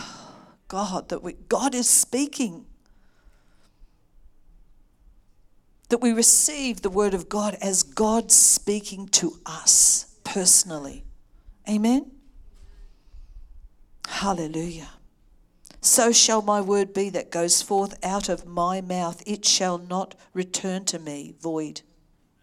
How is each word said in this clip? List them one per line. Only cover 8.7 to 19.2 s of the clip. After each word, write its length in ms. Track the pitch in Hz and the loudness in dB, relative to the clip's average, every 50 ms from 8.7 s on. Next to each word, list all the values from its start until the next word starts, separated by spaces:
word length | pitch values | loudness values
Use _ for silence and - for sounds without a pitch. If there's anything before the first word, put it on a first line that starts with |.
| 208 214 208 - 196 190 196 185 | -2 -2 -4 -8 -12 -12 -2 0
to 300 | - - 175 160 - - - | 0 2 2 -2 -6 -8 -14
us 720 | - 160 160 - - - - - - - - - - - _ - | -14 -14 0 2 4 6 6 6 4 4 2 -2 -8 -16 _ -12
personally. 840 | - - 196 180 180 - - - 180 160 147 139 139 135 139 - - - - - _ _ - _ - - _ _ 208 | -6 -4 0 4 4 4 4 4 0 -6 -10 -10 -12 -14 -14 -16 -18 -20 -20 -20 _ _ -20 _ -20 -20 _ _ -2
Amen? 400 | 214 208 214 233 254 285 - - - - _ - - - - - - - - - - - - - - _ _ - - - - - - - - - - - - - _ - - _ - - - | 0 2 2 2 2 2 0 -4 -12 -20 _ -20 -20 -20 -20 -20 -20 -20 -20 -20 -20 -20 -20 -20 -20 _ _ -20 -20 -20 -20 -20 -20 -20 -20 -20 -20 -20 -20 -20 _ -20 -20 _ -18 -16 -12
Hallelujah. 840 | - - - 190 202 185 170 160 151 160 160 165 175 165 160 147 - - - - - _ _ _ _ _ _ _ _ _ _ - - - - | -10 -6 -2 -2 0 0 -2 -4 -4 -4 -4 -4 -6 -8 -10 -14 -16 -18 -20 -20 -20 _ _ _ _ _ _ _ _ _ _ -20 -20 -10 -2
"So 320 | - - - 262 226 233 | 2 4 4 6 6 6
shall 300 | 226 - - 233 220 220 | 6 6 4 4 4 2
my 180 | 208 208 208 208 | 2 2 0 0
word 320 | 190 190 202 202 196 196 | 2 2 2 2 0 0
be 200 | 196 190 202 196 | -2 -4 -4 -2
that 180 | 170 170 - - | -4 -6 -6 -6
goes 320 | - 170 170 170 - - | -4 -2 0 2 2 0
forth 320 | - - 202 196 196 190 - - | 2 0 0 0 0 -2 -4 -6
out 280 | - 185 196 202 196 196 | -4 -4 -2 -2 -2 -4
of 180 | 175 170 - | -4 -6 -6
my 340 | 175 175 175 170 180 190 190 | -6 -4 -2 -2 -2 -2 -4
mouth. 400 | 185 180 180 180 175 170 170 - | -6 -4 -4 -4 -4 -4 -6 -8